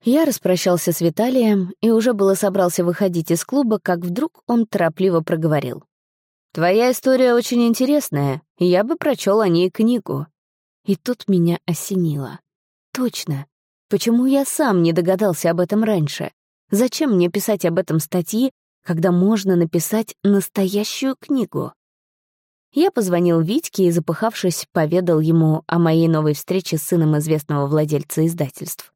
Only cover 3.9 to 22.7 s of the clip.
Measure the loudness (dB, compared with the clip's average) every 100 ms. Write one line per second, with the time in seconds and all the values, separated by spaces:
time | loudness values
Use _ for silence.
3.9 | -4 -4 -4 -6 _ -4 -2 0 0 -2
4.9 | 0 0 0 0 -2 0 0 -2 -10 _
5.9 | _ _ _ _ _ _ -2 2 4 2
6.9 | 0 2 2 4 2 0 0 2 2 2
7.9 | 2 0 -2 -2 -4 _ _ 0 2 0
8.9 | -2 -2 -2 0 2 2 2 0 0 0
9.9 | 0 -4 -8 -8 _ _ _ _ _ -4
10.9 | -4 -4 -8 0 2 2 0 -4 -6 -4
11.9 | -2 -2 -4 -8 -14 _ _ _ _ _
12.9 | -6 -6 -6 -8 -8 -8 _ _ _ _
13.9 | -2 2 2 2 2 0 0 0 2 2
14.9 | 2 0 0 0 0 -2 0 0 0 0
15.9 | 0 -2 -4 -12 _ _ _ _ 0 0
16.9 | 0 0 2 2 0 -2 -2 0 -2 0
17.9 | -2 -2 -4 -4 -2 -2 _ _ _ -6
18.9 | -2 2 2 2 2 2 0 2 -2 -2
19.9 | -4 -4 -4 0 0 0 -4 -2 -2 -6
20.9 | -4 -6 -6 -4 -2 -2 -6 -8 -12 _
21.9 | _ _ _ _ _ _ _ _